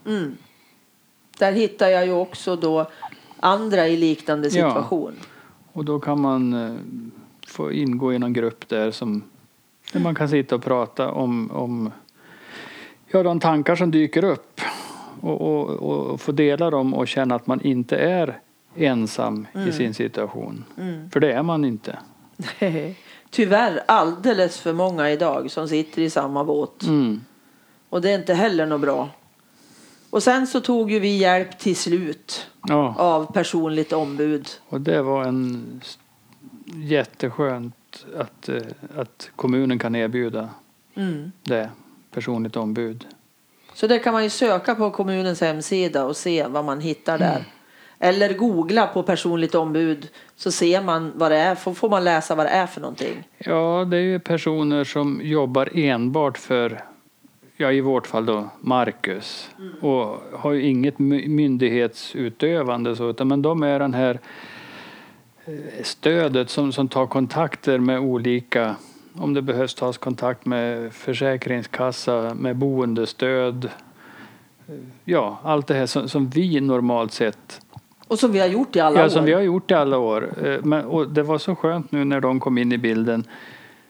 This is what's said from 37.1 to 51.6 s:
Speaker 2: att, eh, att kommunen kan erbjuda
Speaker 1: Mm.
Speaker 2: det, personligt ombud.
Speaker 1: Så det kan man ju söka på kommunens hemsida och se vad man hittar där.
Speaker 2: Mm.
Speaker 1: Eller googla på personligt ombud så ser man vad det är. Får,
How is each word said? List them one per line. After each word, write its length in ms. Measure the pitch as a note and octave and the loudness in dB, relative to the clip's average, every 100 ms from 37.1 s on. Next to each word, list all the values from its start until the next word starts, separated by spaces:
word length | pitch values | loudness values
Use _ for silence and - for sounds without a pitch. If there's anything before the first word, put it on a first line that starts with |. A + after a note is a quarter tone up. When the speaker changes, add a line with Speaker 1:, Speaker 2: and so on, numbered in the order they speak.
| - B2+ A#2+ C#3+ B2 A#2+ - _ - - - | -4 -6 -2 -2 -2 -8 -14 _ -20 -16 -8
Speaker 2:
att, 320 | A#2+ - - | -8 -8 -8
eh, 80 | B2+ A2+ - - D3+ | -6 -6 -14 -14 -10
att 340 | A#2+ _ - - | -10 _ -20 -6
kommunen 440 | B2+ B2+ C3+ B2 | 0 2 2 0
kan 160 | A#2 A#2 | -2 -2
erbjuda 540 | A2+ B2 A#2 A2+ A2 - _ _ _ - | -2 -2 -2 -4 -8 -14 _ _ _ -6
Speaker 1:
Mm. 360 | F#3+ D3+ D#3 - | -4 -4 -8 -12
Speaker 2:
det, 260 | - A#2+ A2 A2+ - - _ | -4 -2 -2 -8 -20 -20 _
personligt 440 | - A#2+ A#2+ A2+ A#2 | -8 -4 -4 -4 -4
ombud. 520 | A2 G#2+ A#2 A#2 - - _ _ _ _ - | -4 -4 -4 -8 -16 -20 _ _ _ _ -20
Speaker 1:
Så 140 | - A3 | -4 2
det 120 | A#3 | 4
kan 140 | A#3 | 4
man 100 | A3+ | 0
ju 60 | G#3+ | 0
söka 460 | - A#3+ F#3 F#3 A3 | 0 2 2 0 0
på 160 | G#3+ | 0
kommunens 500 | F#3+ F#3+ F#3+ F#3 F3 | 0 -2 0 -2 0
hemsida 640 | E3+ D#3 D3+ F#3+ F3+ C#3+ C3 | 0 -2 -2 0 0 0 -2
och 120 | D3+ | -2
se 300 | F3+ E3 C3+ | -2 0 0
vad 180 | C#3+ D3 | -2 -2
man 140 | C#3 | -4
hittar 360 | D#3+ D3 - D#3+ | -4 -4 -2 0
där. 140 | D#3+ D#3 | 0 0
Speaker 2:
Mm. 80 | - - _ - - _ | -6 -18 _ -20 -20 _
Speaker 1:
Eller 340 | F3+ F#3+ G3+ | 2 4 2
googla 540 | F#3 A#3+ F3 E3 A3 G3+ | 2 0 2 2 2 2
på 160 | F#3 | 0
personligt 520 | F3+ F3 F3 E3+ D#3+ E3+ | 0 0 0 0 2 0
ombud 520 | D#3+ D#3 E3 D3 C#3+ - - _ | 0 0 0 0 -6 -20 -20 _
så 160 | - | -4
ser 300 | E3 E3+ F#3 | 0 2 2
man 300 | F#3+ E3 D#3+ C#3+ | 2 -2 -2 0
vad 160 | E3 | 2
det 60 | D#3 | 4
är. 180 | F3 | 2
Får, 180 | F3+ | 0